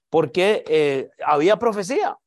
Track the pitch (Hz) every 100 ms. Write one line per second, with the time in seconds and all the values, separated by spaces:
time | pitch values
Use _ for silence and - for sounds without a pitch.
0 | _ 160 156 180 196 214 - 156 147 135
1 | 107 - 139 147 165 214 233 208 185 285
2 | 403 -